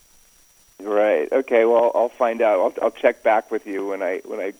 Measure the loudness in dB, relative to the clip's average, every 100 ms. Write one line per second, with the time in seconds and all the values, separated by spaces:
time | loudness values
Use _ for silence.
0 | _ _ _ _ _ _ _ -16 -4 0
1 | 2 0 0 -2 2 2 4 4 2 2
2 | -2 -2 -2 0 0 2 0 -2 -4 0
3 | -2 0 0 0 0 -8 -6 -8 -6 -6
4 | -6 -6 -8 -10 -10 -10